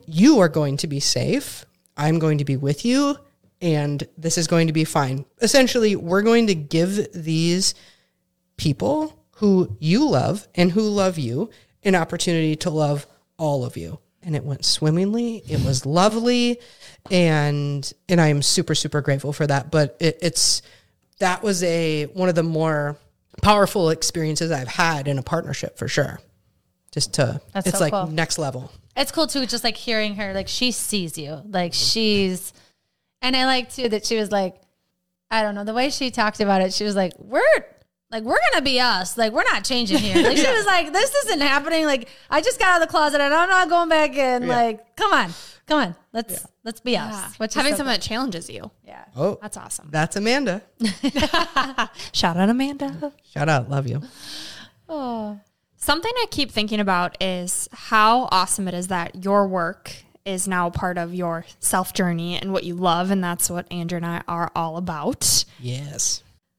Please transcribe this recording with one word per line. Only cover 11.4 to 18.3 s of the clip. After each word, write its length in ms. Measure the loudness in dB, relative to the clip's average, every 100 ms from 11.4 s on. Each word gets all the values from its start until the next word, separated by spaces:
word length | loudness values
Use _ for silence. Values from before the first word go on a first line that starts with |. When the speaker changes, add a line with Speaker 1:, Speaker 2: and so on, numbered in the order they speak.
| -6 -8 _ _
Speaker 1:
an 100 | 0 2
opportunity 600 | 2 -2 0 0 0 0
to 140 | -2
love 360 | 0 0 0 -4 _ _ _
all 280 | -2 -2 -4
of 100 | -8
you. 220 | -12 -12 _ _
And 120 | -6 -6
it 80 |
went 220 | -4 -4 -2
swimmingly. 800 | 2 2 2 0 0 -2 -6 -6
It 160 | -2
was 220 | 0 0 0
lovely. 720 | 2 4 2 2 2 2 0 -6 -20 -20 -20 -2
And, 800 | 2 4 4 2 0 -2 -4 -6 -12 _
and 100 | 4
I 100 |
am 120 | 6